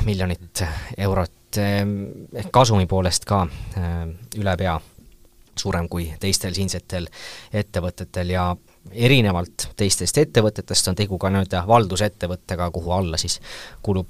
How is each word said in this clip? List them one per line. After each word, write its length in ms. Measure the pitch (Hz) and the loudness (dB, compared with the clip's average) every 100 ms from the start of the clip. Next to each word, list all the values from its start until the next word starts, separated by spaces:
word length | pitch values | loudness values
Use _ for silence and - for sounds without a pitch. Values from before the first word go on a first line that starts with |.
| - | 0
miljonit 560 | 90 92 87 87 - 87 73 - - | 2 0 -2 -6 -4 -4 -4 -8 -2
eurot, 560 | 98 95 87 - _ 107 | 0 2 0 -6 _ -2
ehk 960 | 101 101 101 101 101 - - 120 143 | 0 2 0 -2 -6 -10 -14 -12 0
kasumi 320 | 127 123 104 90 | 4 6 6 4
poolest 400 | 95 90 - - | 2 0 0 0
ka, 160 | 101 90 - - | 0 0 -4 -8
äh, 320 | 98 87 85 82 87 - 110 | -4 -4 -4 -6 -10 -12 -4
üle 180 | 98 90 | -2 0
pea 160 | 92 80 - - - - - _ - | 0 -2 -6 -20 -20 -20 -20 _ -16
suurem 320 | - 101 92 | -8 -4 -2
kui 220 | 85 87 82 78 | -2 -4 -6 -4
teistel 380 | 98 95 95 90 | -2 -2 -2 -2
siinsetel 480 | 95 90 - 92 85 - - - - | -2 -4 -6 -8 -8 -12 -16 -16 -6
ettevõtetel 800 | 107 101 95 87 - 92 90 90 | -4 -2 -2 -4 -6 -8 -4 -2
ja 120 | 92 90 90 - _ - | 0 0 -2 -8 _ -16
erinevalt 800 | 98 120 135 107 87 90 - - - | 2 6 6 6 2 -2 -6 -10 0
teistest 400 | 101 - 90 - | 0 2 0 2
ettevõtetest 640 | 156 - 107 104 - 101 - | 4 6 4 2 -2 -2 0
on 80 | 90 | 0
tegu 220 | 104 92 | 0 0
ka 80 | 95 | 0
nii-öelda 320 | 98 92 92 90 | 2 2 -2 4
valdusettevõttega, 1000 | 117 101 90 104 - 87 90 - 87 87 | 4 4 0 -2 -2 -6 -6 -6 -4 -2
kuhu 220 | 85 85 90 | -4 -2 0
alla 240 | 92 80 | 0 -2
siis 160 | 85 - - - - - | -4 -6 -8 -16 -16 -10
kulub 240 | - 95 92 | -2 -2 0